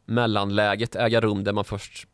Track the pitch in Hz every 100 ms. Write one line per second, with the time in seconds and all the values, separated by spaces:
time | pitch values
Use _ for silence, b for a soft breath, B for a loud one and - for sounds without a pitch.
0 | - 113 117 104 101 101 104 101 113 95
1 | 117 113 110 101 98 104 98 101 - -
2 | -